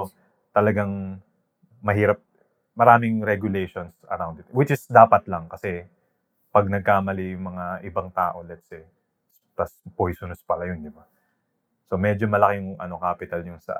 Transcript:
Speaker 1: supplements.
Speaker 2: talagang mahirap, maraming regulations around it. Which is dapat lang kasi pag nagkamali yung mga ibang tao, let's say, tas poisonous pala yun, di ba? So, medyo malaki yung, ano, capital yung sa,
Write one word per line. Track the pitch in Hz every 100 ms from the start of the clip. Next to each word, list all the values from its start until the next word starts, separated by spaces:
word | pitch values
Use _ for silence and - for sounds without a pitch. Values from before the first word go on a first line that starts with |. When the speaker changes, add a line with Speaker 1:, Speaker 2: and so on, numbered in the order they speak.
| 98
Speaker 1:
supplements. | - _ _ _
Speaker 2:
talagang | 104 104 104 101 98 95 95 - _ _ _ _ _
mahirap, | 104 104 104 104 _ _ _ _ _
maraming | - 117 117 117 113
regulations | 107 101 104 98 92 - 85 - -
around | 90 85 82
it. | -
Which | 123 143
is | 143 -
dapat | 117 113 101 -
lang | 87 82
kasi | 92 104 87 90 _ _ _ _ _ _
pag | 107 98
nagkamali | 98 95 101 98 98 92 92
yung | 92
mga | 90 90 92
ibang | 95 87 90
tao, | 90 87 87
let's | 85 85 _
say, | 82 80 _ _ _ _ _ _ -
tas | 87 - -
poisonous | - 95 87 90 85
pala | - 85 87
yun, | 87
di | 76
ba? | 73 _ _ _ _ _ _ _ _ _
So, | 92
medyo | 104 101 110
malaki | 104 101 101
yung, | 95 95
ano, | 90 85
capital | 90 87 87 87
yung | 87 85
sa, | - -